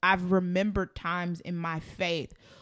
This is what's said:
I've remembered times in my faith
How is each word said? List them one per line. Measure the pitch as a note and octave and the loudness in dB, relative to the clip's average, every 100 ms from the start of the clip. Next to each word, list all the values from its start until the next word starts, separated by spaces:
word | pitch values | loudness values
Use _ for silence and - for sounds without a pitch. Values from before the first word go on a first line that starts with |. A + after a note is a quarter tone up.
I've | F3+ F#3+ F3+ | 4 4 4
remembered | F#3+ F3+ F3+ G#3 G3 F#3 | 4 4 2 2 0 -2
times | - E3+ F3 F3 E3+ | -4 -4 -4 -4 -6
in | - E3+ | -6 -6
my | E3+ D#3+ | -4 -6
faith | D#3 - F3+ E3+ C3+ - - - | -8 -4 -2 -2 -4 -12 -20 -20